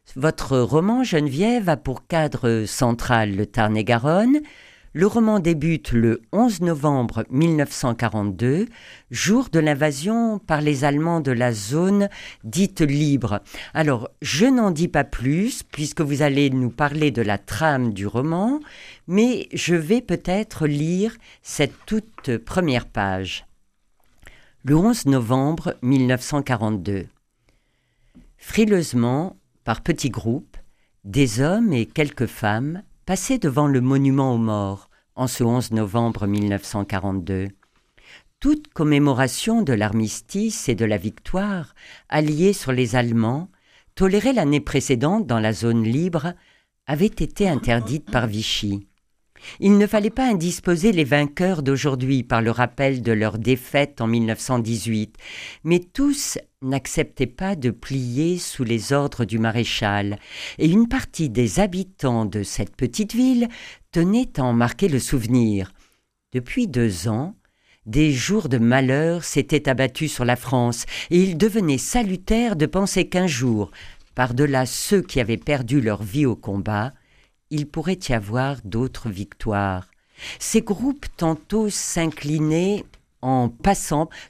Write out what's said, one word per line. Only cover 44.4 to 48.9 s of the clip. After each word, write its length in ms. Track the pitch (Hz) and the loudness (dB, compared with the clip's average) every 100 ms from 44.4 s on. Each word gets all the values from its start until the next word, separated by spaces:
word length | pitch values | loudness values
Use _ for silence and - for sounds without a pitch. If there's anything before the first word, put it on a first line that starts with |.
| 147 147 | 2 2
précédente 640 | - 139 127 123 143 214 165 | 0 -2 0 2 2 0 0
dans 140 | 113 | 0
la 140 | 110 | 0
zone 300 | 107 117 117 | 0 0 2
libre, 500 | 110 135 180 170 156 175 _ _ _ _ - | 2 0 0 -2 -6 -10 _ _ _ _ -6
avait 220 | 147 214 | 0 0
été 420 | - - - 196 | 0 -4 0 0
interdite 600 | 131 - 117 113 147 - | 0 0 0 0 -6 -4
par 160 | 127 113 | -2 -2
Vichy. 580 | 104 110 - 107 98 98 | -2 -4 -4 -4 -4 -8